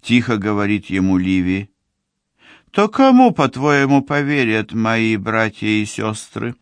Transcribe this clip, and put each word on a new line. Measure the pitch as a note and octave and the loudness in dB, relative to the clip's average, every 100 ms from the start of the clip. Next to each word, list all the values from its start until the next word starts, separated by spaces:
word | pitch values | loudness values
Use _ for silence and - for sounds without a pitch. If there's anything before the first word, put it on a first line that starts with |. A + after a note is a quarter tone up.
тихо | - B2 A#2 A2+ | 0 0 0 -2
говорит | G2+ G#2 G2+ G#2 - | -2 -2 -2 -2 -2
ему | F#2+ F#2+ F#2 | -2 0 0
Ливи, | F#2 F#2 F2+ F#2+ G2+ _ _ _ _ _ _ _ _ - _ - | 0 0 0 -4 -6 _ _ _ _ _ _ _ _ -20 _ -2
«то | G#3+ | -2
кому, | G#3+ C4+ B3+ B3+ | 2 4 6 4
по-твоему, | - C3+ B2 C#3+ C#3+ C#3 C#3 | 4 -2 0 0 2 2 2
поверят | C#3 C#3+ C#3+ D3 A#2+ A2 G#2+ | 0 -4 -2 -2 0 -2 -2
мои | A2+ A2 A2+ A2+ A2 | -4 -2 0 0 -2
братья | G2 A2 A2 G#2 G#2+ | -2 -2 -2 -4 -2
и | G#2+ G#2+ | -2 -2
сестры? | - G#2+ G#2+ - - A#2 A#2+ | -6 -6 -6 -10 -10 -10 -12